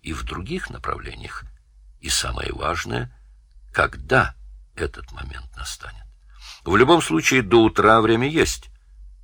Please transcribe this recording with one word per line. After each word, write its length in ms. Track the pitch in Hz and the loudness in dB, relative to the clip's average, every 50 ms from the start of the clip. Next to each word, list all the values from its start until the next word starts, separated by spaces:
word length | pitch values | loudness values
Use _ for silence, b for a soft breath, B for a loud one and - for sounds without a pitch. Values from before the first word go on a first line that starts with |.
и 140 | - - 80 | -12 -10 -10
в 100 | 76 - | -8 -8
других 460 | - 76 82 90 113 170 190 - - | -10 -10 -10 -8 -8 -8 -8 -8 -10
направлениях. 760 | - - - - - - - - - - - - - - - - - - _ _ _ - - - - _ | -12 -10 -10 -8 -8 -8 -10 -12 -14 -14 -14 -14 -14 -14 -16 -18 -20 -20 _ _ _ -20 -20 -20 -20 _
И 80 | - 69 | -8 -4
самое 420 | - - - 65 62 - 69 - | -4 -4 -4 -4 -6 -6 -8 -8
важное, 640 | - 67 69 76 87 90 - 98 113 120 123 123 - - - - - - _ _ _ - - - | -8 -6 -6 -6 -4 -6 -6 -6 -6 -6 -6 -8 -12 -18 -20 -20 -20 -20 _ _ _ -20 -20 -6
когда 640 | - - - - - - - - 127 131 95 - - - - - - - - _ _ | -2 -2 -2 -2 -4 -8 -4 0 2 2 2 0 -4 -12 -20 -20 -20 -20 -20 _ _
этот 360 | - 80 67 - - - - | -6 -6 -6 -6 -10 -18 -16
момент 420 | - 67 67 67 69 - - - - | -14 -14 -12 -12 -12 -14 -16 -16 -16
настанет. 480 | - 71 - - - - - - - - - - _ _ B B B B B B B - | -14 -14 -12 -14 -14 -16 -18 -18 -18 -20 -20 -20 _ _ B B B B B B B -2
В 100 | 80 90 | 2 4
любом 280 | 107 127 135 175 165 | 6 6 8 6 6
случае, 400 | - - 160 160 - - 135 131 | 4 2 -2 0 0 2 2 2
до 200 | 113 95 117 117 | 4 6 6 6
утра 380 | 113 110 - - 101 107 113 113 | 6 6 4 4 6 6 6 6
время 280 | 107 110 113 117 123 143 | 6 4 2 2 0 0
есть, 420 | 156 156 113 - - - - - - - _ - - - - - - - | 0 0 0 0 -2 -6 -12 -18 -20 -20 _ -20 -20 -20 -20 -20 -20 -20